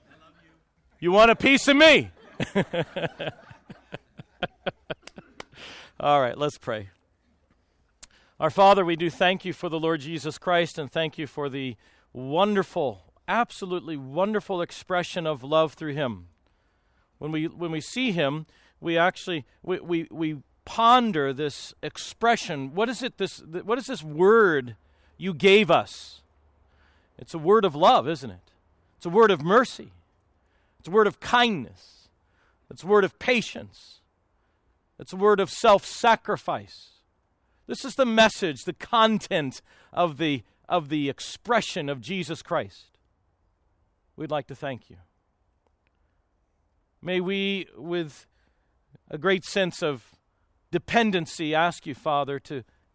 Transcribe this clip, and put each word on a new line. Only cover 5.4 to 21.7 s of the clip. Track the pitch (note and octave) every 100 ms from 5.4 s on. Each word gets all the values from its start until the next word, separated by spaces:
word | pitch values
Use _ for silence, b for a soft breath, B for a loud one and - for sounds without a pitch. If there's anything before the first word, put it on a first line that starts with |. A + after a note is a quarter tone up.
| - B B B B -
All | C#3+ C#3+
right, | B2 B2
let's | D3 -
pray. | - A2 G2 _ _ _ _ _ _ _ _ _ _ _ - b b -
Our | D3+
Father, | - G3 G3+ F3
we | E3+
do | E3+
thank | - F3+ F#3
you | F#3
for | D#3+ F3+
the | D#3+
Lord | D#3+ E3
Jesus | C#3 E3 C#3+ C#3+
Christ | - F3 E3+ -
and | C#3
thank | E3 D#3+ -
you | D3
for | - C#3+
the | C3+ C3 A#2 b b b
wonderful, | B2 C3 D#3 G3+ G3+ F3 F3+ C#3 G2+ _ _ -
absolutely | G3+ A#3 - F#3+ F3+ D3 D3+
wonderful | C3 C#3+ G3+ G#3 - F#3
expression | E3+ - - F3+ E3+ F#3 D#3+
of | D3
love | C3 D#3 D#3+
through | - D#3+
him. | C#3+ C3+ G2 F2 _ _ _ _ _ _ _ _ _
When | D3
we, | D#3 D#3+
when | - E3+
we | D#3+
see | - A#3+ C4
him, | F3 D#3+ D3+ D#3 b b b
we | - E3
actually, | F3 - - E3+ B2 _
we, | - F#3
we, | E3 E3+ -
we | C#3+ D#3+ D3+ - _ -
ponder | - A3+ B3 A#3 D#3+ C#3
this | C3 D3+ - -